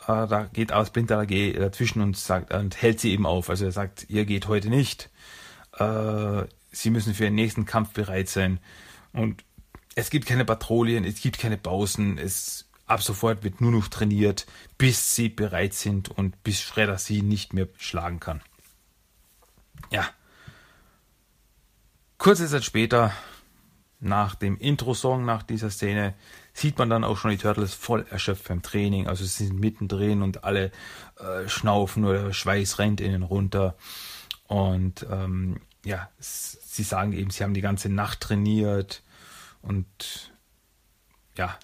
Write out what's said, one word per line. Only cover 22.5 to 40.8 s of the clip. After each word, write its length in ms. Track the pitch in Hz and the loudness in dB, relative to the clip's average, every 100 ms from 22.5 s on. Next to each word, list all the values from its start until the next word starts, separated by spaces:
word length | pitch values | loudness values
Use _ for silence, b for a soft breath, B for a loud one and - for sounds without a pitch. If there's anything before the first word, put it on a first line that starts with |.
| 143 | 0
später, 480 | 110 110 113 120 110 98 B B B B B B _ _ | 0 2 4 6 4 2 B B B B B B _ _
nach 340 | 98 101 101 - | 0 2 2 0
dem 220 | 101 98 | -2 0
Intro-Song, 680 | 139 143 120 117 131 127 120 | 0 0 0 0 0 0 0
nach 180 | 110 | -2
dieser 260 | - 110 107 | -4 -4 -4
Szene, 440 | - 101 104 101 B B B B | -2 0 0 0 B B B B
sieht 240 | - 147 143 | -2 0 2
man 120 | 120 | 2
dann 140 | 113 | 2
auch 140 | 113 101 | 2 0
schon 140 | 110 | 0
die 60 | 98 | 2
Turtles 360 | 107 107 98 | 0 0 -2
voll 320 | - - 113 - | -4 -2 -2 -2
erschöpft 380 | 98 - 95 - | -4 -2 -4 -4
beim 140 | 87 | -6
Training. 460 | - 104 101 98 - | -2 0 2 2 0
Also 180 | 92 92 | -4 -4
sie 220 | - 98 | -4 -2
sind 120 | 95 | 0
mittendrin 600 | 110 107 98 98 104 101 | 0 -2 -4 0 2 2
und 220 | 98 92 | 0 -2
alle, 280 | 98 98 95 B B B B - | -2 0 -2 B B B B -12
äh, 300 | 95 92 95 | -8 -6 -4
schnaufen 580 | - 107 104 98 110 101 | 0 4 4 2 2 2
oder 260 | 98 101 | 2 0
Schweiß 480 | 95 95 101 98 - | -2 0 2 0 0
rennt 220 | 104 104 | 0 2
ihnen 220 | 98 95 | 0 -2
runter. 520 | 90 98 98 98 95 - B B B B B - - | 0 0 2 2 0 -2 B B B B B -14 -2
Und, 580 | 101 95 92 92 - - | 0 2 2 0 -4 -6
ähm, 480 | 95 95 92 92 85 - _ | -6 -4 -4 -4 -6 -12 _
ja, 260 | 101 95 95 _ | -8 -8 -10 _
s-, 380 | - - - - - | -12 -10 -12 -14 -10
sie 180 | - | -6
sagen 300 | 104 95 104 | -2 0 0
eben, 160 | 90 98 | 0 -2
sie 140 | - | -2
haben 100 | 101 | -2
die 80 | 98 | 0
ganze 280 | 98 95 101 | 0 0 0
Nacht 320 | 98 101 - | 0 0 -4
trainiert 840 | - 104 104 107 104 98 98 - B B B B B B | -2 2 4 4 2 0 -2 -10 B B B B B B
und 720 | - 98 90 - - - - _ _ _ _ _ | -4 -2 -4 -10 -12 -12 -16 _ _ _ _ _